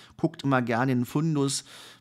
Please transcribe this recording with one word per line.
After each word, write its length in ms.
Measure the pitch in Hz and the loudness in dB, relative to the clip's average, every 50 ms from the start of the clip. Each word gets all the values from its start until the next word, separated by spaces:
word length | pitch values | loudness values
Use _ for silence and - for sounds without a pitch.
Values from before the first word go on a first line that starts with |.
| - - - | -20 -20 -12
guckt 260 | - - 165 165 - - | -4 -4 -2 -2 -2 -2
immer 200 | 139 135 127 123 | 2 2 2 2
gerne 300 | 117 117 113 123 135 131 | 2 0 0 2 2 2
den 100 | 123 123 | 0 0
Fundus 600 | - - 151 151 165 160 143 139 139 135 - - - - - - - - - | 0 0 0 0 2 2 2 0 0 -2 -4 -8 -10 -20 -20 -20 -20 -20 -18